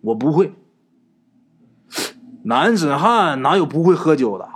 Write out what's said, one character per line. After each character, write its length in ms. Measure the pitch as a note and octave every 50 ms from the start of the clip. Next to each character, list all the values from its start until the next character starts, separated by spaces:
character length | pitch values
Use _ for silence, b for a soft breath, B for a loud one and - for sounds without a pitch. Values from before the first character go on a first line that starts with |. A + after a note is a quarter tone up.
我 140 | - G#2+ A2+
不 180 | A2 B2 D3+
会。 220 | D3+ E3 G3 - G3 - _ _ _ _ _ _ _ _ _ _ _ _ _ _ _ _ _ _ _ _ _ _ _ _ _ B B B B B B - - - - - -
”“男 300 | G#2+ A#2 B2+ D#3 A3 A#3
子 220 | G3+ E3 D3 C#3
汉 460 | C#3+ E3 A3 A#3+ A3+ G3 E3 C#3+ C3
哪 160 | C3 C3+ F3 G3
有 80 | E3+
不 180 | C#3 - D#3 E3
会 100 | F3+ F3+
喝 220 | E3+ - D#3+ D#3
酒 220 | C#3+ B2+ A2+ G2 F#2
的？ 100 | - - -